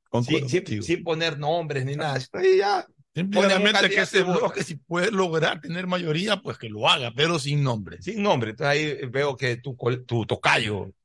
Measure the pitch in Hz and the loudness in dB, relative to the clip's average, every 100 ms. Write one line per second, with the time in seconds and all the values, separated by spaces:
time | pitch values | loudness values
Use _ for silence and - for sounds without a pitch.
0 | _ 120 120 143 131 170 - 107 90 170 | _ -2 2 0 2 -2 -2 -4 -2 -2
1 | 170 160 165 143 147 170 160 139 131 143 | -2 -2 -2 -2 -2 -2 -2 -4 -4 -4
2 | 151 135 127 190 185 190 202 202 - _ | -4 -4 -6 0 4 4 4 0 -4 _
3 | _ - 190 202 202 190 208 208 196 190 | _ -4 0 4 4 6 4 4 4 2
4 | 190 202 180 170 - - 180 156 - 170 | 2 2 2 2 0 -2 -6 -8 -6 -2
5 | 180 196 185 160 156 165 - 170 185 180 | 0 2 0 2 0 -2 -6 -6 -2 -2
6 | 170 151 208 202 - 113 117 104 135 175 | -2 -2 0 -2 -4 -10 -10 -2 2 2
7 | 120 113 160 170 135 147 139 113 90 - | 0 0 0 0 0 0 0 -2 -6 -12
8 | - 220 202 151 110 110 147 143 151 139 | -8 -2 2 2 0 -2 0 0 0 -4
9 | 135 127 143 131 127 120 143 123 120 127 | -4 -2 -2 -2 -4 -4 -6 -4 -2 -2
10 | 127 117 101 120 143 147 110 101 98 - | -2 -2 0 0 2 2 0 -4 -8 -14